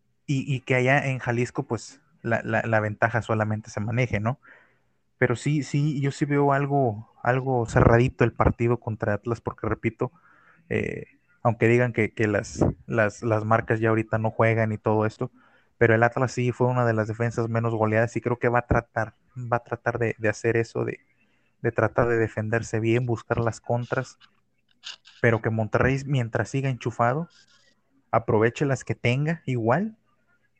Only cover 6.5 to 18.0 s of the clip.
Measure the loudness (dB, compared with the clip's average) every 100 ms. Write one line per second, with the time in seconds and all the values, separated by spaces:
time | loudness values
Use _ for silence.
6.5 | 0 0 0 -2 -4 -12 _ -2 0 0
7.5 | -2 2 4 6 6 4 2 0 2 0
8.5 | 2 0 0 -4 -4 -2 -4 -4 -6 -6
9.5 | -6 -4 -2 -4 -4 -6 -6 _ _ _
10.5 | _ -6 -4 -4 -8 -12 _ _ _ -2
11.5 | 2 4 4 2 0 -2 0 0 0 -2
12.5 | -2 -2 -2 -4 0 0 -2 -2 -2 2
13.5 | 0 2 0 2 0 0 -2 -2 0 2
14.5 | 2 0 -2 0 2 0 -2 -10 -10 _
15.5 | _ _ _ 4 6 4 2 -2 0 -4
16.5 | 0 0 2 2 0 -2 -2 -4 -2 -2
17.5 | -2 -2 0 2 2